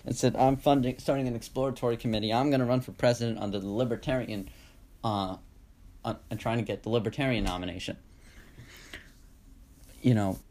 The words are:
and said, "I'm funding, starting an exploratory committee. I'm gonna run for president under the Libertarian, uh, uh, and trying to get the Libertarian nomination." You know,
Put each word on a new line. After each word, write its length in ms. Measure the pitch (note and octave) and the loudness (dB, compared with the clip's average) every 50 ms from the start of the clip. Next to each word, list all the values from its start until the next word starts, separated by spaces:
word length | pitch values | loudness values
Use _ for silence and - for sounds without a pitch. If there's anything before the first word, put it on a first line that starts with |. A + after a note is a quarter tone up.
| - | -8
and 100 | - A#2+ | -6 -2
said, 200 | - - B2 A2 | 2 2 2 4
"I'm 220 | - B2+ C3+ C3+ C3 | 6 4 4 4 4
funding, 420 | - D3 C#3+ C#3 B2 B2+ B2+ - | 4 4 4 4 4 0 -2 -2
starting 280 | - - C#3+ C#3 C3 B2+ | -2 -2 0 0 0 -2
an 80 | A#2+ | -4
exploratory 600 | A2+ - - - B2+ C3 C3+ B2+ - B2+ A#2+ A#2 A2+ | -6 -8 -6 -4 -2 -2 -2 -2 -2 -2 -2 -2 0
committee. 340 | - A#2+ A2 A2 G#2+ G#2+ | -2 -2 0 0 0 0
I'm 200 | A2 A#2+ C#3 D3 | 2 2 2 4
gonna 160 | C#3 C3 B2+ A#2 | 4 4 4 4
run 140 | B2+ B2+ | 2 0
for 100 | B2 - | 0 -4
president 480 | F#2+ - - B2 A#2+ A#2+ A#2 A#2 A2 - | -4 2 2 2 4 4 0 -2 -2 -2
under 180 | G#2+ G2+ G2 G2+ | -4 -4 -2 -2
the 100 | F#2+ G2+ | -2 -2
Libertarian, 800 | G2+ A2+ B2+ A#2 A#2 G#2 - C#3+ - B2+ A2+ G#2+ G#2+ G2 F#2 - - - - - - - - - - - - | 0 0 0 0 -2 -2 -2 -2 0 0 -2 -2 -6 -8 -8 -10 -14 -18 -20 -20 -20 -20 -20 -20 -16 -6 -2
uh, 340 | A2+ G#2+ G2+ F#2+ F#2 F#2 - - - - - - - - - - - - - - | 0 0 0 0 -2 -4 -8 -12 -20 -20 -20 -20 -20 -20 -20 -20 -20 -20 -8 -6
uh, 100 | A#2 - - - - | -6 -6 -6 -8 -10
and 100 | A#2 A2+ | -10 -4
trying 180 | - A#2+ A2+ A#2+ | -2 -2 0 0
to 40 | G#2+ | 0
get 200 | G2+ G#2 - - | -2 -4 -4 -2
the 60 | A2 | 0
Libertarian 540 | A2+ A#2+ G2+ A2+ - - C#3 C3 B2 G#2+ G2 | 0 0 0 0 -2 0 0 0 0 2 0
nomination." 540 | F#2 F2+ F2 F#2 F2+ F2 F#2 - - - - - - - - - - - - - - - - - - - - - - - - - - - - - - - - - - - - - - - - - - - - - | 0 -2 -2 -4 -6 -6 -6 -8 -8 -10 -10 -14 -20 -20 -20 -20 -20 -20 -20 -20 -20 -20 -20 -20 -20 -20 -20 -18 -18 -18 -18 -18 -20 -20 -20 -20 -20 -20 -20 -20 -20 -20 -20 -20 -20 -20 -20 -20 -20 -18 0 4
You 100 | B2+ B2 | 4 6
know, 240 | G#2+ G2+ F#2+ F#2 - - - | 6 4 2 -2 -4 -8 -8